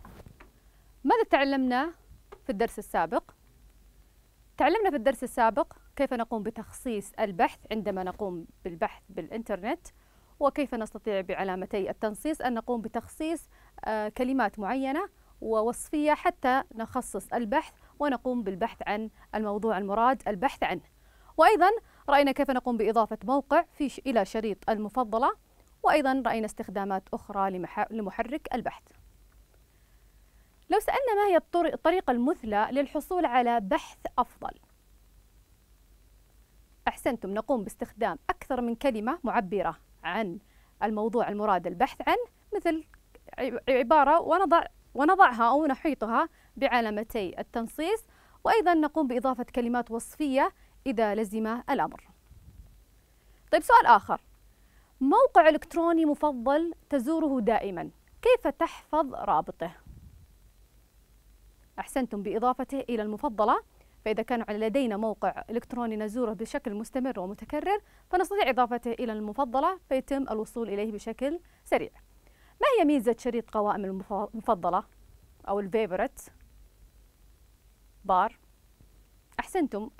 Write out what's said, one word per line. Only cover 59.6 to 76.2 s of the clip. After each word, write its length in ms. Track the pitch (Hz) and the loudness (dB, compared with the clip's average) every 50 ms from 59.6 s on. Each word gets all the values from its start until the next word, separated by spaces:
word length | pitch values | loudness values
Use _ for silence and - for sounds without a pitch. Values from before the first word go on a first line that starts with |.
| 165 170 - - - - - - - - - - - - - _ _ _ _ _ - _ _ _ _ _ _ _ _ _ _ _ _ _ _ _ _ - _ _ - _ - - | -8 -10 -10 -12 -20 -20 -20 -20 -20 -20 -20 -20 -20 -20 -20 _ _ _ _ _ -20 _ _ _ _ _ _ _ _ _ _ _ _ _ _ _ _ -20 _ _ -20 _ -12 -12
أحسنتم، 440 | - - - 277 247 - 220 208 | -8 -4 -2 -4 -2 -2 -4 -6
بإضافته 580 | 190 208 170 220 233 247 254 - 254 - 277 269 | -4 -4 -2 0 0 0 0 0 -4 -6 -6 -6
إلى 220 | - - 240 214 | -4 -4 -4 -2
المفضلة، 600 | 208 214 214 208 - 285 214 226 208 226 294 440 - _ _ _ _ _ _ _ - | -2 -4 -4 -4 -4 -4 0 2 4 4 4 2 0 _ _ _ _ _ _ _ -4
فإذا 180 | 214 214 220 | -2 -2 -2
كان 220 | 220 - 254 233 220 - | -2 -2 -2 -4 -4 -4
لدينا 480 | 214 208 220 220 208 277 262 226 202 | -4 -2 -2 0 0 0 0 0 -2
موقع 480 | 196 226 220 202 - 202 185 - - - - | -2 -2 -4 -4 -2 -2 -4 -2 -4 -8 -6
إلكتروني 460 | 220 233 - - 247 247 240 226 220 | -6 -6 -6 -6 -8 -6 -4 -4 -4
نزوره 360 | 214 214 214 208 254 247 214 | -6 -6 -6 -4 -4 -4 -4
بشكل 420 | 214 180 226 - - 277 - 233 202 | -4 -6 -8 -6 -6 -6 -6 -6 -8
مستمر 460 | 208 226 - - 262 247 269 240 202 | -8 -8 -6 -6 -4 -4 -4 -4 -6
ومتكرر 600 | 180 190 208 - 220 - 294 302 320 359 415 415 - _ _ - _ - | -8 -8 -10 -12 -10 -8 -6 -4 -2 0 -2 -2 -4 _ _ -20 _ -2
فنستطيع 400 | - 359 370 - 403 392 - 247 | 0 0 0 0 0 0 2 2
إضافته 420 | 240 247 247 220 247 233 - 240 | 2 2 2 2 0 -4 -4 -6
إلى 200 | 226 - 247 226 | -6 -4 -4 -6
المفضلة 640 | 214 214 214 208 208 - 277 240 226 269 302 359 381 359 _ - | -6 -6 -8 -6 -4 -4 -4 -2 0 0 0 0 -2 -2 _ -4
فيتم 340 | 269 262 262 - 277 277 269 - | -4 -2 -2 -2 -4 -4 -4 -4
الوصول 380 | 226 214 220 - - 233 233 202 | -4 -6 -6 -6 -6 -6 -6 -4
إليه 240 | 202 196 214 226 | -4 -4 -4 -4
بشكل 480 | 208 202 - 220 220 - 254 285 330 349 - _ _ _ - | -6 -8 -8 -10 -8 -4 -4 -4 -4 -6 -10 _ _ _ -6
سريع. 260 | - 294 240 151 - - - - _ _ _ _ _ _ _ _ _ _ - | -2 0 0 0 -2 -12 -18 -20 _ _ _ _ _ _ _ _ _ _ 0
ما 60 | 440 587 508 440 | 2 4 6 6
هي 60 | 330 | 6
ميزة 320 | 285 302 269 196 240 226 - | 4 4 2 2 0 0 0
شريط 320 | - 247 240 233 220 - | -2 -4 -4 -4 -4 -4
قوائم 340 | - 214 208 208 - 214 196 | -2 -2 0 0 0 -2 -2
المف-، 280 | 190 190 190 190 - | -6 -6 -6 -6 -6
المفضلة 720 | 208 190 208 - - 220 - - 220 175 175 175 175 196 - - _ - - - - - _ - - - - - | -4 -4 -4 -4 -8 -4 0 0 0 0 0 0 0 0 -2 -4 _ -20 -20 -20 -20 -20 _ -20 -20 -14 -8 -4
أو 120 | 196 208 | -4 -4
الفيفوريت 600 | 202 185 165 220 220 175 185 185 226 269 - - | -2 -2 0 0 0 0 -2 -2 -4 -4 -6 -12